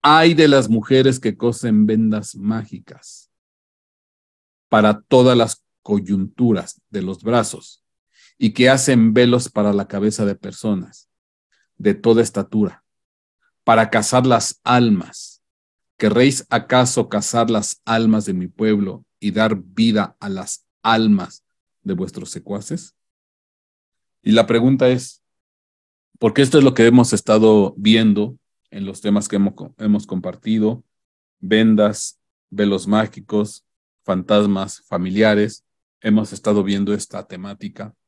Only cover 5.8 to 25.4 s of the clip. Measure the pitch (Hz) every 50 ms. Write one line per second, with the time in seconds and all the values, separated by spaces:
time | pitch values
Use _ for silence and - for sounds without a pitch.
5.8 | _ - 104 101 95 92 101 95 95 104 _ - 127 120 110 92 - - - _
6.8 | _ _ - 101 92 92 95 90 95 107 120 120 110 - - 76 - - - _
7.8 | _ _ _ _ _ _ _ _ _ _ _ _ - 107 104 - 123 127 135 156
8.8 | 127 - 131 120 113 113 107 123 123 120 120 123 123 - _ 107 104 104 101 101
9.8 | 98 - - 98 101 107 104 - 107 101 98 - - 98 95 - - 110 101 92
10.8 | 90 - _ - _ _ _ _ _ _ _ _ _ _ _ _ _ _ _ _
11.8 | - 104 98 - - 117 113 113 117 110 - 101 98 - - 110 104 95 - _
12.8 | _ _ _ _ _ _ _ _ _ _ _ _ _ _ _ _ _ - 117 110
13.8 | 113 107 - 110 107 - - 127 123 131 120 113 - - - _ _ - 123 123
14.8 | 123 117 104 92 85 - - - - - - _ _ _ _ _ _ _ _ _
15.8 | _ _ _ _ - 107 101 117 127 139 135 131 - _ - 117 113 _ 127 127
16.8 | 123 120 - - 110 - - 104 101 - - 120 117 110 113 107 104 - - _
17.8 | _ - 113 113 113 113 110 110 104 95 95 90 90 87 _ - 107 110 107 104
18.8 | 101 95 92 - _ _ _ _ - 104 87 107 110 110 110 98 90 92 - -
19.8 | 113 117 107 107 98 - _ _ - 104 98 95 90 - - - _ _ _ _
20.8 | _ 110 113 113 113 107 104 98 90 - - - _ _ _ _ _ _ _ _
21.8 | _ - 95 87 95 92 - - 90 - - 87 - - 101 101 107 - 151 175
22.8 | - - _ _ _ _ _ _ _ _ _ _ _ _ _ _ _ _ _ _
23.8 | _ _ _ _ _ _ _ _ _ - 107 113 113 110 117 113 113 131 135 135
24.8 | 135 127 127 127 127 - - _ _ _ _ _